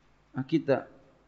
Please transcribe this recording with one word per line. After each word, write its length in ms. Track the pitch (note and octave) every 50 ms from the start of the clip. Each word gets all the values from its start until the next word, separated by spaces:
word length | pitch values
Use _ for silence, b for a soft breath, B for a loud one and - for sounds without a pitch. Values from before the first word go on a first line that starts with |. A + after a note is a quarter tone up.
| _ _ _ _ _ _ _
Nah, 120 | B2+ C3+ -
kita 400 | E3 D#3 - - C3 A#2+ - - - - - - _ _ _